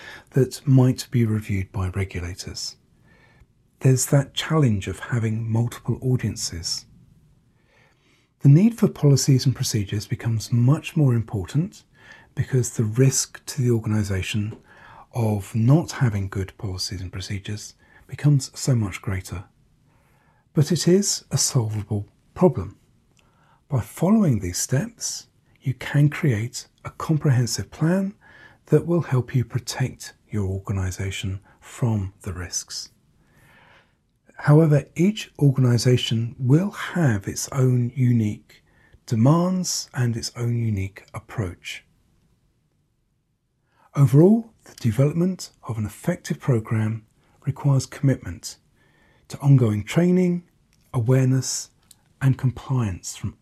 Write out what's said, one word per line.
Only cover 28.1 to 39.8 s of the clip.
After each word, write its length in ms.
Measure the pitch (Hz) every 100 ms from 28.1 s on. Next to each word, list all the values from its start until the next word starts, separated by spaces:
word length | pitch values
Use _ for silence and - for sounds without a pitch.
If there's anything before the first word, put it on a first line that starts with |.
| - _ - - _ -
that 180 | 151 160
will 160 | 170
help 340 | - 127 - 127
you 100 | 110
protect 680 | 117 - - 127 - - _ _
your 180 | 107 95
organisation 920 | 98 - 95 92 - 95 - 95 95 _ _
from 540 | - - 120 107 95 _
the 120 | -
risks. 560 | 87 87 - - - - _ _ _ _ _ _ _ _ - _ _ _ _ _ -
However, 480 | - 151 160 147 - -
each 360 | 190 214 - -
organisation 1000 | 143 131 123 120 127 123 - 113 120 -
will 320 | 127 151 202
have 560 | - - - 131 101 -
its 220 | - -
own 400 | 139 131 123 120
unique 680 | 135 123 117 107 110 _ - _ _ _ _ -
demands 840 | 113 127 170 180 185 175 -